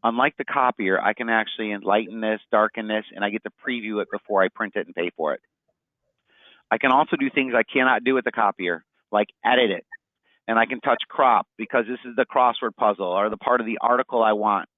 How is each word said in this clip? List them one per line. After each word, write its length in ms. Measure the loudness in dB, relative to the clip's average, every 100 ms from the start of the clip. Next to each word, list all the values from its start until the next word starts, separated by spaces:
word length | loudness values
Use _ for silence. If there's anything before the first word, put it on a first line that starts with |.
Unlike 340 | -2 0 -2 -2
the 60 |
copier, 560 | -6 0 0 0 0 0
I 120 | 0
can 160 | -2 0
actually 440 | 0 -2 -6 -6
enlighten 480 | -6 0 0 0 -6
this, 200 | -4 -4 _
darken 380 | 2 2 -2 -4
this, 160 | -4 -6
and 100 | -6
I 60 | -4
get 120 | -4
to 60 | -10 _ -8
preview 340 | -6 -4 -6
it 80 | -4
before 320 | -8 _ 2
I 60 | 2
print 260 | 0 -6 -4
it 100 | -8
and 80 |
pay 160 | -6 -6 -4
for 180 | -4
it. 60 | -4 _ _ _ _ _ _ _ _ _ _ -20 _ _
I 80 | 0
can 120 | 2
also 260 | 2 2 0
do 120 | 0
things 220 | 0 0
I 100 | 0
cannot 400 | 0 2 2 2
do 100 | 2
with 100 | 0
the 80 | 0
copier, 520 | 0 0 0 -4 -6 _ _ _
like 160 | 0 0 _
edit 260 | 0 2 2
it. 140 | -2 -8 -20 _ _ _ _ -2
And 100 | 0
I 80 | 0
can 140 | -2
touch 220 | -2 -2 -2
crop 380 | 0 4 4 0 _
because 260 | -4 -2 -2
this 120 | -8
is 120 | -8 -4
the 80 |
crossword 500 | -2 2 2 2 -6 0
puzzle 300 | 0 0 -2
or 220 | 0 -2
the 80 | -2
part 240 | 0 0
of 60 | 0
the 120 | -2
article 420 | 0 0 0 2
I 100 | 2
want. 360 | 2 2 0 -4